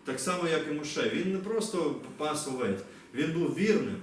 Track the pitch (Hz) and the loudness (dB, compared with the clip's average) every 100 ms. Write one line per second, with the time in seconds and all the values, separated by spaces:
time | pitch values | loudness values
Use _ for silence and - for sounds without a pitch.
0 | - 127 180 180 170 156 151 147 147 160 | -4 -2 0 0 2 2 0 -4 -2 0
1 | 113 135 185 190 196 226 190 180 151 131 | 0 2 0 -2 0 -2 0 0 0 -2
2 | - - 151 147 139 127 110 95 - - | -8 -4 -2 -2 -2 -2 0 -2 -6 -16
3 | - 123 151 165 147 165 214 208 113 92 | -8 -2 0 2 0 4 4 6 2 -4